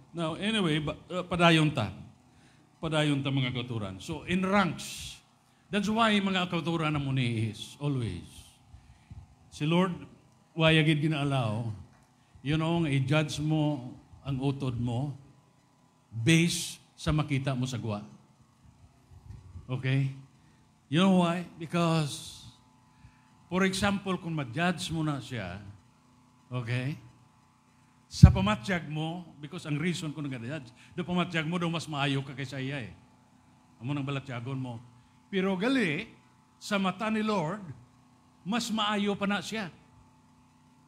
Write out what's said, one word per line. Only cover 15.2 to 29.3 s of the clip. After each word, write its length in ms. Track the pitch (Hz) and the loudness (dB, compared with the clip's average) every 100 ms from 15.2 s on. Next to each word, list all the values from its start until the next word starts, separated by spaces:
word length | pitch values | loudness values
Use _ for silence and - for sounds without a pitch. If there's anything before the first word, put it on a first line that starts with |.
| - - _ _ _ _ _ _ _ | -16 -20 _ _ _ _ _ _ _
based 640 | 110 113 165 170 - - - - | -2 4 6 6 0 -6 -10 -20
sa 160 | - - | -8 0
makita 480 | 151 151 139 135 131 | 0 2 -2 -2 -2
mo 80 | 127 | -2
sa 140 | 123 | -4
gwa. 180 | 107 104 107 - - _ - _ - - - _ _ - - - - - - | -4 -6 -8 -20 -20 _ -20 _ -20 -20 -20 _ _ -20 -18 -18 -18 -18 -8
Okay? 480 | 131 131 135 135 - - _ - _ _ _ _ | -4 0 2 0 -4 -18 _ -20 _ _ _ _
You 160 | 143 | 2
know 240 | 190 185 175 | 6 6 4
why? 160 | 170 170 - | 0 -6 -12
Because, 880 | 160 175 170 160 147 - - - - - _ _ _ _ - - _ _ - | -4 0 2 2 0 -4 -12 -16 -20 -20 _ _ _ _ -20 -20 _ _ -4
for 160 | 180 190 | 2 2
example, 480 | 190 202 196 196 | 2 0 0 -2
kung 240 | 180 180 156 | -4 -4 -4
ma-judge 560 | 127 117 175 170 - | -4 0 0 0 -4
mo 80 | 160 | -2
na 160 | 156 143 | -2 -2
siya, 400 | 113 127 92 92 98 101 - _ _ _ _ _ _ | -6 -8 -6 -8 -12 -18 -20 _ _ _ _ _ _
okay? 400 | 123 117 123 127 160 - - - _ _ _ _ _ _ _ _ | -8 -2 -2 -2 -6 -12 -20 -20 _ _ _ _ _ _ _ _
Sa 160 | - - | 8 8
pamatyag 560 | 196 190 214 - 180 151 | 8 2 0 0 -4 -2
mo, 400 | 151 160 170 170 | -6 -6 -6 -12